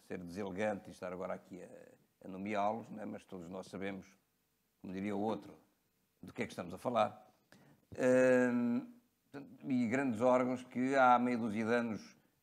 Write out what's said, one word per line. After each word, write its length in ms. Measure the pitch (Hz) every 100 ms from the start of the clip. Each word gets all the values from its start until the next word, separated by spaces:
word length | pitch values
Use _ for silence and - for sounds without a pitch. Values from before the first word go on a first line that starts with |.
| -
ser 120 | 95
deselegante 680 | 87 90 98 90 107 98 -
e 40 |
estar 200 | 90 92
agora 220 | 90 92
aqui 260 | 95 - 90
a, 680 | 92 87 - - _ _ 92
a 20 |
nomeá-los, 600 | 92 101 104 101 113 107
não 140 | 107
é? 20 |
Mas 200 | 104 107
todos 240 | - 92 85
nós 180 | 92 92
sabemos, 400 | 98 98 98 - _ _ _ _ _ _ _
como 120 | 98
diria 240 | 95 101 101
o 40 |
outro, 320 | 110 101 - - _ _ _ _ _ _
do 100 | 92
que 100 | -
é 40 | 110
que 60 |
estamos 200 | - 87
a 60 | 95
falar. 420 | 127 117 101 - - _ _ - _ _ - -
Ehm, 920 | 127 127 127 127 123 120 120 120 - - _ _ _
portanto, 380 | 143 139 - 151
e 180 | 127 117
grandes 320 | 131 139 107
órgãos 420 | 127 123 127 127
que 320 | - 123 131
há 240 | 139 127 123
meia 180 | 123 123
dúzia 280 | 117 104
de 80 | 110
anos 440 | 120 117 101 - _ _ _